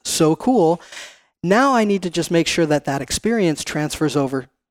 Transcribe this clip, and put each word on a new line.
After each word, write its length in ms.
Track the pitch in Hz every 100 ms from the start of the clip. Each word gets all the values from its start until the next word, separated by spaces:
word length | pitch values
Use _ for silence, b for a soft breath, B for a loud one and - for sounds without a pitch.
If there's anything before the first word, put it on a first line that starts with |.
so 320 | - - 156 160
cool." 440 | 247 247 160 170 B B B B B _
Now 320 | 170 220 277
I 100 | 240
need 180 | 208 196
to 80 | 180
just 200 | 170 156
make 160 | 170 160
sure 200 | - 156
that 180 | 147
that 180 | - 139
experience 640 | 127 - 214 233 170 143
transfers 500 | - 151 151 - 151
over 320 | 147 131 135 127 _ _